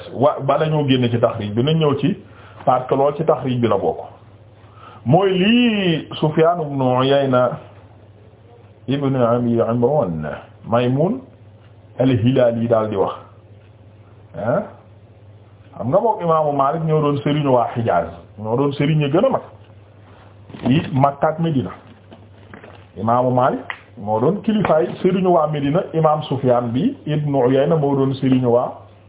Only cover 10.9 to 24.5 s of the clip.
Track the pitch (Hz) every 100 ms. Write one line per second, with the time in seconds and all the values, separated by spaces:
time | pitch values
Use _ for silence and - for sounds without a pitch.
10.9 | 135 180 262 - - - - - - -
11.9 | - 131 120 120 135 120 117 117 110 107
12.9 | 98 82 - - - - - - - -
13.9 | - - - - - 107 180 - - -
14.9 | - - - - - - - - - 117
15.9 | 185 226 - 170 160 151 139 135 165 160
16.9 | 156 147 139 147 151 143 123 113 120 113
17.9 | 87 - - - - 107 120 143 135 175
18.9 | 156 143 165 262 - - - - - -
19.9 | - - - - - - - 120 151 185
20.9 | 135 139 - 156 156 165 135 92 - -
21.9 | - - - - - - - - - -
22.9 | 90 110 123 127 127 135 254 - - -
23.9 | - 104 110 139 202 -